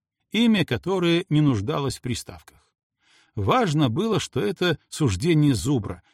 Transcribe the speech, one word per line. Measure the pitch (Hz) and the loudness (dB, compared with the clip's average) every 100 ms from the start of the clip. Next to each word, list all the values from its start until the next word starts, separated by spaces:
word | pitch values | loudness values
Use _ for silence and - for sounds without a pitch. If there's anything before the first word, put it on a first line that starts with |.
| _ _ _ | _ _ _
Имя, | 208 233 208 | 0 2 2
которое | 151 120 170 190 175 170 - | 0 -2 -2 0 0 0 0
не | 151 | 2
нуждалось | 147 110 107 156 135 - | 2 2 -2 -4 -4 -6
в | |
приставках. | 123 113 - 87 - - _ _ _ _ _ _ _ | -6 -8 -10 -18 -20 -20 _ _ _ _ _ _ _
Важно | - 98 247 202 147 135 | -4 0 2 2 2 0
было, | 127 226 185 | 0 -2 -2
что | - - | -4 -4
это | 104 - 180 151 _ | -4 -2 -2 -2 _
суждение | - 139 92 165 156 147 | -2 -2 0 2 4 4
Зубра, | 113 107 135 95 87 _ | 2 0 -2 -2 -10 _